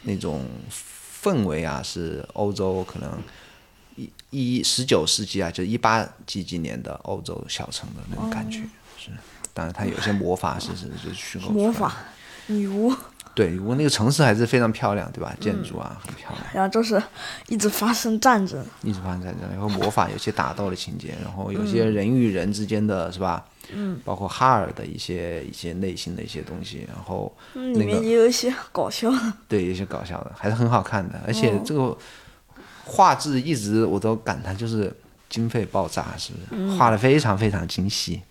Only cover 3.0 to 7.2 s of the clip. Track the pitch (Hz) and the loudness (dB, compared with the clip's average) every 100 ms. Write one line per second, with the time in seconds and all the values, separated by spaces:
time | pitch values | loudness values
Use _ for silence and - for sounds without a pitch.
3 | - - - - - - _ _ - - | -8 -8 -12 -18 -20 -20 _ _ -20 -16
4 | 123 - _ 135 123 123 - - 127 98 | -16 -16 _ -2 0 2 2 0 0 -2
5 | 78 - 101 98 85 85 92 117 113 113 | 0 -2 -2 -2 -2 -2 -2 2 4 4
6 | - - - 101 87 87 76 58 62 - | 0 -8 -10 -8 -6 -4 -4 -6 -8 -10
7 | - 98 | -8 -8